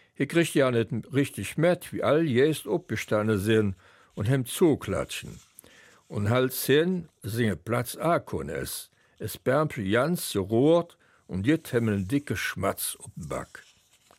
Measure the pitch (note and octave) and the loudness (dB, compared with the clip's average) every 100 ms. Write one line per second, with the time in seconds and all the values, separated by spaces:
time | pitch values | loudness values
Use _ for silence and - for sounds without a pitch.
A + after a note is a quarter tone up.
0 | _ - C#3 E3 E3 D#3 C3 A#2+ A2 A2+ | _ -6 0 0 2 4 4 2 0 -4
1 | - C3+ C#3 - G2 - E3 F3 - - | -2 -2 -2 -4 -6 0 2 2 -4 -2
2 | G#2+ D3 E3 A#2+ D3+ D3+ - F3+ - A2 | 2 2 2 4 4 2 -2 -4 -2 -6
3 | - G#2+ G#2+ G#2 G2+ A2 G#2 F#2 - _ | 0 0 2 2 4 4 2 -2 -14 _
4 | _ - G#2 C3+ B2 - F3 A#2+ - E2+ | _ -6 0 0 -2 2 2 2 0 -4
5 | - - - - - - - - - _ | -4 -8 -12 -16 -20 -20 -20 -20 -20 _
6 | _ C3+ G#2 B2 B2+ - - C#3+ F3 F3+ | _ -4 2 2 2 0 2 4 4 0
7 | E3 _ - A2+ A2+ E2+ - A#2+ A#2+ - | -6 _ -8 0 0 0 -2 -4 -4 -4
8 | E3 E3 - E2 C#2+ C#2 - - - _ | 0 0 -2 -6 -6 -6 -8 -10 -14 _
9 | _ _ A2 - - C#3 D3+ - F#2+ A2 | _ _ -12 -6 0 0 0 -4 0 0
10 | D3 F3 - G2+ F#2+ A2+ D3 E3+ E3+ _ | 0 -2 -4 -4 0 2 4 4 2 _
11 | _ _ - F#2 G#2+ D#3+ - B2 A2+ G2+ | _ _ -10 -4 0 0 0 -2 0 0
12 | F#2 C#3 - G#2+ - - G2 - - - | 0 -4 -4 -6 -6 -4 -4 -2 -6 -10
13 | - - - C2+ - - - _ _ _ | -16 -14 -8 -8 -10 -16 -20 _ _ _
14 | _ | _